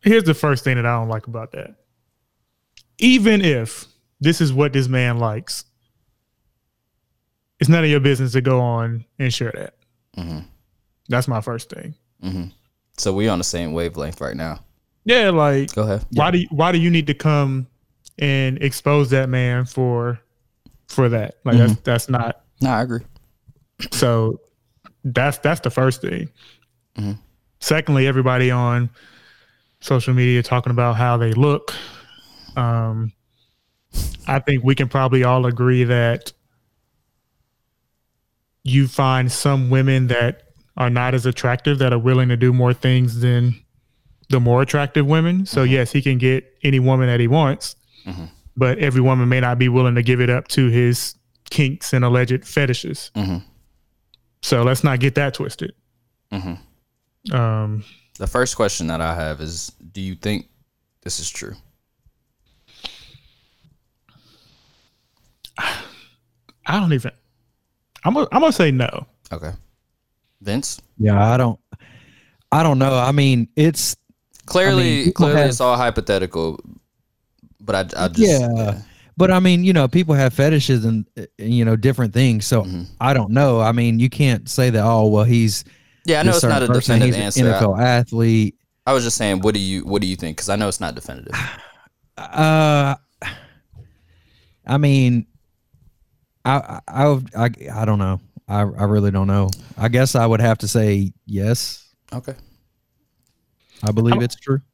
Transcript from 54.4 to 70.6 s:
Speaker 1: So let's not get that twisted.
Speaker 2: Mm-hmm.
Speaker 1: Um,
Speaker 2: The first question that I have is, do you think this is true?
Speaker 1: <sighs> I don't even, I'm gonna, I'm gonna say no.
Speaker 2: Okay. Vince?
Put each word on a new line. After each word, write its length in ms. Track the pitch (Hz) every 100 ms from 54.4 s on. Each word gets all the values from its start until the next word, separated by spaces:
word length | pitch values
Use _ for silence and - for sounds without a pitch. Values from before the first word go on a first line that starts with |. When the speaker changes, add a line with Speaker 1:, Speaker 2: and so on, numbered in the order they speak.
Speaker 1:
So 200 | - 123
let's 220 | 120 131
not 160 | 151 127
get 140 | 135
that 180 | 131 143
twisted. 400 | - - - - - _ _ _ _ _
Speaker 2:
Mm-hmm. 240 | 101 92 90 - _ _ _ _ _ -
Speaker 1:
Um, 480 | 127 113 110 107 107 101 _ _ -
Speaker 2:
The 80 | 98
first 260 | 123 123
question 320 | - 104 - 82
that 140 | 80
I 160 | 82 85
have 240 | 78 73
is, 320 | 78 82 - _ 82
do 100 | 98
you 140 | 95
think 320 | 90 104 104 - _ _ _ _ _
this 160 | - -
is 100 | 78
true? 260 | - - -
Speaker 1:
<sighs> 60 | _ _ _ _ _ _ _ _ _ _ _ - - - - - _ _ _ _ _ _ _ _ _ _ _ _ _ _ _ _ _ _ _ _ _ _ - -
I 1200 | - - - - - _ _ _ _ _ - 180
don't 120 | 185
even, 180 | 139 117 _ _ _ _ _ _ _ _ -
I'm 100 | 151
gonna, 140 | 262 285
I'm 80 | -
gonna 120 | 320
say 180 | - 165
no. 360 | 131 120 - - _ -
Speaker 2:
Okay. 180 | 82 78 92 - _ _ _ _ _ _ _
Vince? 400 | 101 113